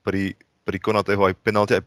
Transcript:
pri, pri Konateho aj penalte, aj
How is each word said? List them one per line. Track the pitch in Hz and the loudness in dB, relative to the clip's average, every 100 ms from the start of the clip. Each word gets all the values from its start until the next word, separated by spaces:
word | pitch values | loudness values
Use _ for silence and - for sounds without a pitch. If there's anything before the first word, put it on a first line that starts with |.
| 98 | -6
pri, | 98 95 - _ _ | -4 -4 -6 _ _
pri | - 95 | -8 -4
Konateho | - 107 98 101 | -2 0 0 2
aj | 95 92 | 2 0
penalte, | - 104 101 | -2 0 2
aj | 104 | 0